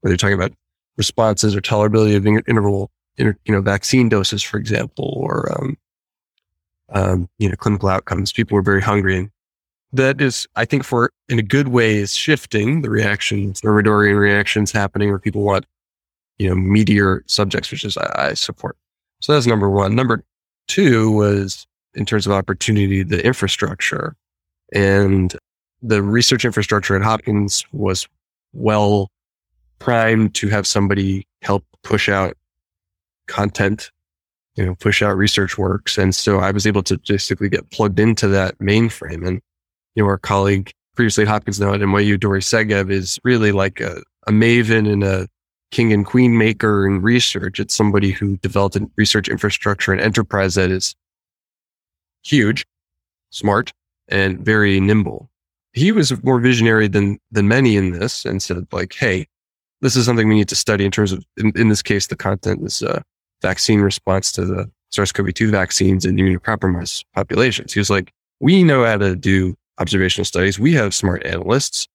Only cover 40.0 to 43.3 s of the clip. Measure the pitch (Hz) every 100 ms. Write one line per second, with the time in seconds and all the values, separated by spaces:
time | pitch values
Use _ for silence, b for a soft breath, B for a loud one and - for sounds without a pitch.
40 | 104 98 - 101 98 98 98 - _ -
41 | 117 104 107 107 - 98 101 101 101 98
42 | 104 101 104 98 - 113 110 101 95 98
43 | 90 - 123